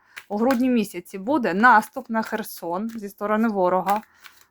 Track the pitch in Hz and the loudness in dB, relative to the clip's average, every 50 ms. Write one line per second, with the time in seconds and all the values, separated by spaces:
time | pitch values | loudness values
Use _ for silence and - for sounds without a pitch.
0 | _ _ - - - - 196 208 226 262 269 233 262 254 247 233 202 - - 180 | _ _ -20 -20 -12 -6 -4 0 2 2 2 2 2 2 2 2 0 -2 -4 -12
1 | 180 - - 196 190 226 294 311 226 180 170 196 226 254 226 214 220 - - 269 | -12 -12 -14 -8 -4 -2 0 0 0 0 2 4 6 6 6 6 4 0 -6 -12
2 | 247 - 226 226 220 - 226 220 208 - - - 190 170 170 190 220 226 226 226 | -8 -6 -4 -4 -4 -4 -6 -8 -8 -10 -12 -10 -8 -6 -6 -6 -6 -8 -8 -10
3 | 202 202 - - 208 208 214 214 226 233 208 196 180 180 180 185 175 190 202 214 | -12 -14 -10 -6 -4 0 0 2 2 2 2 2 2 2 2 2 0 0 -2 -2
4 | - _ _ _ - - _ - _ _ | -4 _ _ _ -20 -20 _ -20 _ _